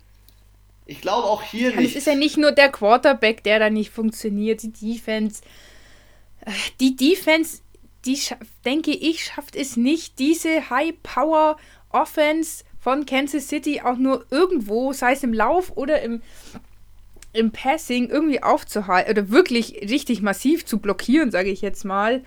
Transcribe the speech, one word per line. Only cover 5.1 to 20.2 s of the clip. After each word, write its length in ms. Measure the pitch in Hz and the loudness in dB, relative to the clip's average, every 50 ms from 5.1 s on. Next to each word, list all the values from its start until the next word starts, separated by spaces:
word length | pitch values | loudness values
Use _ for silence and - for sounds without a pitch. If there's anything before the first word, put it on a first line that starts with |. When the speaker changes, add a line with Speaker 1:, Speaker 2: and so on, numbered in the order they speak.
| 220 214 220 214 214 - - - - - - - - - - - - - - - - - - - - - - | -4 -2 -2 -4 -4 -8 -20 -20 -20 -20 -20 -20 -20 -20 -20 -20 -20 -20 -20 -20 -20 -20 -20 -20 -20 -18 -14
Speaker 2:
Äh, 60 | 214 196 - - - - - | -12 -10 -8 -8 -8 -4 0
die 160 | 254 262 262 | 2 2 2
Defense, 640 | - 254 294 381 381 - 320 311 330 320 - - - - - - - - - - _ - | 4 4 4 4 4 2 2 2 2 2 -2 -6 -16 -18 -20 -20 -20 -20 -20 -20 _ -6
die 120 | 254 269 | -4 -4
scha-, 220 | 277 - - 247 - 220 - - - - | -4 -4 -8 -8 -12 -14 -20 -14 -6 -4
denke 280 | 240 269 320 311 302 | -2 -2 0 0 0
ich, 320 | 277 - - 311 320 - - | -2 0 0 -2 -2 -4 -6
schafft 320 | - - - - - - | -10 -10 -12 -14 -10 -8
es 200 | - 277 269 - | -8 -8 -4 -2
nicht, 440 | 233 240 262 320 320 - - - - | 0 2 2 2 0 -4 -8 -6 -2
diese 500 | 262 294 330 339 - 330 320 311 - - | 2 2 2 2 0 0 0 0 -2 -2
High-Power-Offense 1900 | 240 262 311 330 330 - - - - - 285 320 320 311 311 302 311 311 - - - - - _ - 240 311 - - 320 302 302 311 330 311 - - - - - - - | -2 -2 -2 -2 -4 -8 -12 -6 -2 -2 0 2 2 4 4 2 0 -2 -8 -20 -20 -20 -12 _ 0 0 0 0 0 2 2 2 2 0 -2 -4 -8 -14 -16 -16 -12 -6
von 260 | - 247 262 294 294 | -2 -2 -2 -2 -2
Kansas 440 | - 269 262 285 277 - 294 285 - | -2 -2 -2 -2 -2 -4 -6 -4 -4
City 320 | 294 302 302 302 285 - | -6 -4 -2 -4 -4 -2
auch 160 | - 247 254 | -2 -2 0
nur 280 | 240 262 262 262 247 - - | 2 2 2 2 0 -2 -2
irgendwo, 640 | 254 294 370 370 370 285 208 202 208 233 254 269 | 2 2 2 2 2 -2 -2 -2 -2 -2 -2 -2
sei 220 | 269 269 262 247 269 | -2 0 0 0 0
es 100 | 277 - | 2 0
im 80 | 247 | -2
Lauf 440 | 226 220 208 240 320 359 359 - - | 0 2 2 2 2 0 0 -2 -6
oder 260 | - 269 294 311 - | -6 -2 0 0 0
im, 200 | - 233 233 226 - - - - - - - - - - - - - - - - - - - - - - | 0 -4 -8 -8 -10 -14 -20 -20 -20 -18 -18 -20 -20 -20 -20 -20 -20 -20 -20 -20 -20 -20 -20 -20 -16 -6
im 180 | - 220 226 220 | -2 0 0 0
Passing, 580 | 220 - - 262 302 311 - - 247 247 247 - | 0 -2 -2 -2 -2 -2 -2 -2 -2 -2 -2 0
irgendwie 360 | - 294 320 311 269 - - | 0 0 2 2 0 0 2
aufzuhalten 680 | - 254 294 - - - 214 196 196 180 185 - - | 2 2 2 0 -4 -6 -4 -2 2 2 2 2 2
oder 200 | 214 214 202 185 | 0 0 0 4
wirklich 500 | 220 311 349 - 247 240 220 - - - 202 202 | 4 4 4 4 2 -2 -2 -2 -8 -10 -6 -2
richtig 320 | 247 285 - - 240 185 | -2 -2 -2 -2 -4 -2